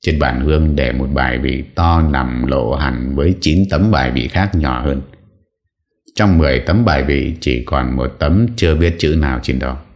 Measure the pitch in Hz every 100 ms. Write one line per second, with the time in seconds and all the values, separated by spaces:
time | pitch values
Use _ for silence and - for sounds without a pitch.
0 | - 76 69 64 69 78 78 73 64 64
1 | 65 69 64 60 67 65 67 - 85 82
2 | 80 69 64 62 64 67 55 67 71 62
3 | 64 67 73 92 - 80 98 73 104 82
4 | 64 64 60 85 98 90 73 62 69 67
5 | 67 - - _ _ _ _ _ _ _
6 | _ - 104 87 76 65 - 98 113 69
7 | 67 71 64 82 - 62 58 69 64 64
8 | 64 - 78 87 117 117 87 78 82 80
9 | 78 80 76 62 - 65 62 65 -